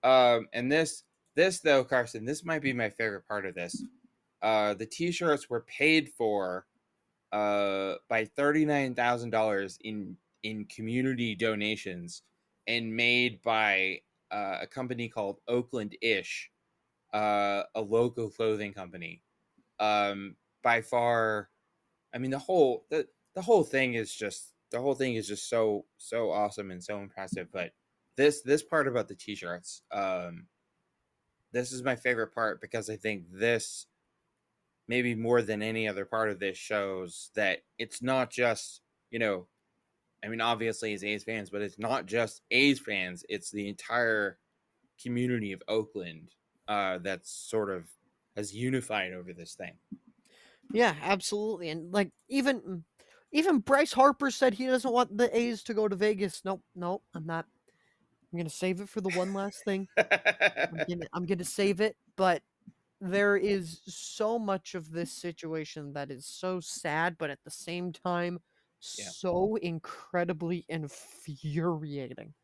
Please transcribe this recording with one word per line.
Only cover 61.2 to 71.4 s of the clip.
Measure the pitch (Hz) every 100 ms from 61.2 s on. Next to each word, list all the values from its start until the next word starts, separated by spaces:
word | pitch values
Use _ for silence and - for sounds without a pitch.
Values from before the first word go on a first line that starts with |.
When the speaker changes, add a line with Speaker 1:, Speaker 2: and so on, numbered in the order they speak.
| 175
Speaker 2:
gonna | 185
save | - - 202 185
it, | 214 - _ -
but | 185 170 _ _ - _ _ _
there | 185 196 202 202
is | 208 196 165 170 -
so | - - - 214 233
much | 208 190 -
of | 185 160
this | 160 170
situation | - 175 165 160 160 151 156 143
that | 143 139
is | 131
so | - - 185 185
sad, | - - 160 151 175 165
but | 151
at | 139
the | -
same | - - 175 180
time, | 160 185 175 175 175 _ _ _ _ - -
Speaker 1:
Yeah. | 101
Speaker 2:
so | - - 175 196 220
incredibly | 175 165 - - - 175 175 156 170 175 -
infuriating. | 165 147 - - - - 143